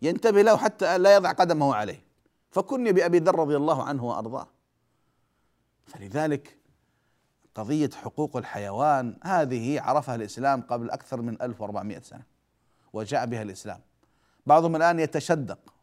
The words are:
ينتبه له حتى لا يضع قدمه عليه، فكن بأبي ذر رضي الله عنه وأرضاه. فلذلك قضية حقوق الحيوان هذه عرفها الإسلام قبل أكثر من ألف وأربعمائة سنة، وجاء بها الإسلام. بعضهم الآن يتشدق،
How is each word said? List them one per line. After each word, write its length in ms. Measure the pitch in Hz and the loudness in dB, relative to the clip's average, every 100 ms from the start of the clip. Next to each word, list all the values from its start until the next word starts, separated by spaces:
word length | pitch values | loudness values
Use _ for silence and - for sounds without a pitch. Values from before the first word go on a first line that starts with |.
ينتبه 400 | 151 180 226 202 | -4 0 4 6
له 160 | 208 160 | 6 6
حتى 400 | - - 175 180 | 2 0 0 4
لا 180 | 196 202 | 8 8
يضع 160 | 175 | 6
قدمه 440 | 175 180 156 139 110 | 2 2 4 0 0
عليه، 300 | 104 80 _ _ _ _ _ | -4 -10 _ _ _ _ _
فكن 400 | 185 190 262 233 | -6 -4 -2 2
بأبي 280 | 180 170 175 | 4 4 4
ذر 200 | 165 175 | 4 2
رضي 160 | 151 147 | 0 0
الله 280 | 151 139 | 0 -2
عنه 220 | 131 143 120 | -2 -6 -6
وأرضاه. 420 | 110 110 131 - _ _ _ _ _ _ _ _ _ _ _ _ _ _ | -6 -8 -12 -14 _ _ _ _ _ _ _ _ _ _ _ _ _ _
فلذلك 720 | - 98 131 156 143 - _ _ _ _ _ _ _ _ _ _ - | -20 -10 -4 -2 -4 -8 _ _ _ _ _ _ _ _ _ _ -12
قضية 340 | 107 151 143 - | -6 -2 -2 -6
حقوق 340 | - - 151 123 | -12 -6 -6 -6
الحيوان 800 | 110 107 101 104 151 139 120 - | -8 -10 -8 -2 0 0 -2 -10
هذه 580 | 180 180 139 123 117 147 | -4 -2 -2 -4 -4 -4
عرفها 340 | - 143 139 117 | -2 -2 -2 -8
الإسلام 460 | 104 - 135 135 | -8 -4 -2 -2
قبل 280 | - 120 117 | -4 -6 -6
أكثر 320 | 131 - 127 | -10 -10 -8
من 200 | 117 110 | -8 -8
ألف 200 | 127 110 | -8 -8
وأربعمائة 400 | 104 104 104 - | -10 -8 -10 -12
سنة، 220 | - - - _ _ _ _ _ _ | -16 -20 -20 _ _ _ _ _ _
وجاء 320 | 107 107 139 120 | -12 -4 -4 -4
بها 160 | 117 | -6
الإسلام. 380 | 107 92 104 92 _ _ _ _ _ _ - | -8 -12 -14 -16 _ _ _ _ _ _ 4
بعضهم 300 | 151 165 160 | 4 6 2
الآن 240 | 165 170 | 2 2
يتشدق، 600 | 151 151 - 160 117 98 _ _ | -2 -4 -2 -2 -2 -12 _ _